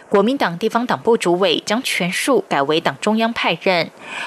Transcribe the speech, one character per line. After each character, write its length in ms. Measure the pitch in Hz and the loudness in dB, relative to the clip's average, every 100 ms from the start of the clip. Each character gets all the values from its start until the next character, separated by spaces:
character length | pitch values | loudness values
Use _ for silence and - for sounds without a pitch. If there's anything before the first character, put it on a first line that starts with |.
| - | 0
国 160 | 202 | 2
民 140 | 202 277 | 2 2
党 200 | 220 170 | -2 -2
地 120 | 220 | -2
方 180 | 226 247 | -2 0
党 100 | 139 | 0
部 160 | 208 226 | 2 2
主 200 | 185 175 | 2 2
委 220 | 185 - - | 2 0 0
将 180 | 214 | -2
全 260 | - - 175 | -2 -4 -2
数 360 | 185 - 247 - | -2 0 0 2
改 140 | 160 | 0
为 180 | 139 156 | 2 0
党 160 | 165 135 | 0 -2
中 160 | - 220 | -2 0
央 160 | 226 | -2
派 240 | 233 247 170 | -2 -4 -2
任。 300 | 196 180 156 - - - | 0 0 -2 -8 -16 -12